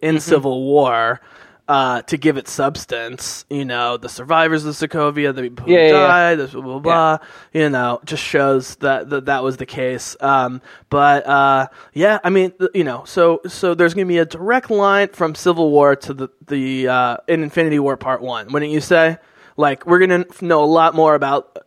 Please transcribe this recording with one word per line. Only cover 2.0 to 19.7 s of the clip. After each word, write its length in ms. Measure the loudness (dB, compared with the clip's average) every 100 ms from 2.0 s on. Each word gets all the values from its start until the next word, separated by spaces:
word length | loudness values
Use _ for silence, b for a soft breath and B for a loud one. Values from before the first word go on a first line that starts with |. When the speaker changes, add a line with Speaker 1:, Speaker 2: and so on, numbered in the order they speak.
Speaker 1:
to 160 | -6 -2
give 180 | 0 0
it 120 | -6
substance, 960 | -4 -4 -4 -10 -10 -10 -12 -14 -14 -10
you 160 | -8
know, 320 | -6 -4 -4 -4
the 140 | -10
survivors 560 | -12 -2 0 2 0 -4
of 80 |
Sokovia, 640 | -6 -6 -2 -2 0 -4 -4
the 80 |
people 220 | -8 -6 2
who 40 |
Speaker 2:
Yeah, 80 | 6
yeah, 40 | 6
yeah. 60 | 6 6
Speaker 1:
died, 300 | 4 2 0
the 80 | -4
blah, 140 | -10
blah, 120 | -12
Speaker 2:
Yeah. 60 | -6
Speaker 1:
blah, 380 | 0 2 2 0 B B B
you 160 | -2 0
know, 300 | 0 -2 -4 -8
just 180 | -10
shows 520 | -4 0 2 0 -2 -6
that, 340 | -2 -2 -4
that 140 | -6 -4
that 160 | -4
was 140 | -4 -6
the 100 | -10
case. 500 | -6 -6 -6 -10 -6
Um, 440 | 0 0 0 -6 -16 B B
but, 380 | 2 4 2 2
uh, 400 | 2 2 2 -2 B B
yeah, 240 | 0 0 2
I 80 | 0
mean, 220 | 0 0 -2
th-, 140 | -4
you 100 | -2
know, 200 | -4 -4 -6
so, 360 | 2 2 2 -4
so 280 | -4 -2 2
there's 180 | 0
gonna 140 | 0 -2
be 100 | 0
a 80 | -2
direct 460 | -4 -2 -2 0
line 380 | 0 2 2 0
from 260 | -2 -4 -2
Civil 340 | -2 2 4
War 260 | 4 4 2
to 180 | -4 -12
the, 140 | -12 _ -8
the, 400 | -6 -4 -2 0
uh, 300 | 0 0 -2 -2
in 160 | -2
Infinity 340 | -2 -2 0 0
War 200 | 0 -2
Part 260 | -4 -6
One, 280 | -6 -10 -6
wouldn't 200 | -6 -2
you 100 | -4
say? 380 | 2 4 4 0 b b b b
Like, 300 | -2